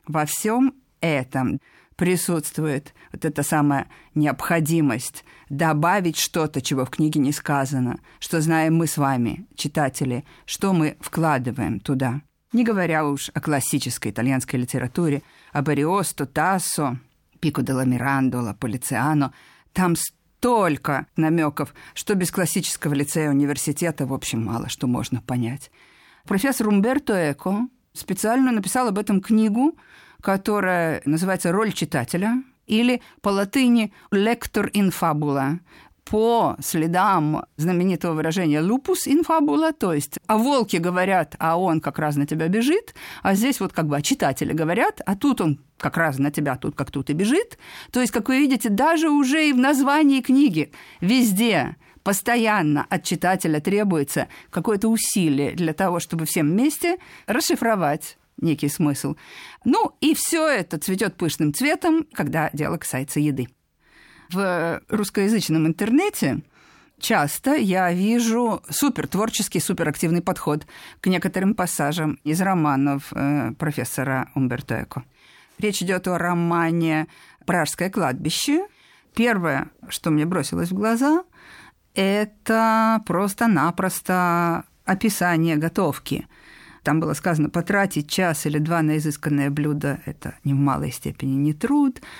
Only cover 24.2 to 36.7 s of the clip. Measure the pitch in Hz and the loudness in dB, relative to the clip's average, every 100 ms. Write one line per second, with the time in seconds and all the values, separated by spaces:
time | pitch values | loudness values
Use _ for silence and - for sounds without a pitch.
24.2 | - 113 113 113 - - 127 123 123 123 | -6 -4 -4 -6 -8 -6 -2 -2 -2 -6
25.2 | - 123 117 143 - _ _ _ - _ | -4 -4 -4 -6 -14 _ _ _ -20 _
26.2 | - - 277 254 214 202 220 269 262 196 | -4 -2 0 0 2 4 4 2 0 0
27.2 | 151 143 185 208 247 _ _ - - 185 | 0 -2 -4 -4 -4 _ _ -14 -8 -2
28.2 | 214 254 262 220 190 254 247 196 208 190 | 0 2 2 2 0 0 0 0 0 -2
29.2 | - 220 220 220 285 - - - - - | 2 2 4 4 2 0 -12 -20 -20 -8
30.2 | - 196 208 208 185 180 165 139 139 160 | -2 -2 0 0 2 2 0 -2 -2 0
31.2 | 185 185 175 185 220 - 156 147 120 175 | 0 0 0 2 0 -2 -2 -2 -2 -2
32.2 | 208 247 - _ - 220 247 247 - - | 0 -2 -4 _ -2 2 2 0 -4 -6
33.2 | 214 196 202 277 247 240 214 - - 196 | -2 0 0 2 4 4 2 -6 -2 0
34.2 | 214 233 - 208 - 208 190 - 165 147 | 2 0 -2 -4 -2 2 0 2 0 0
35.2 | 147 139 135 170 _ - - _ - 214 | 0 -2 -2 -4 _ -20 -20 _ -4 0
36.2 | 226 233 156 - - | 4 4 2 -2 -4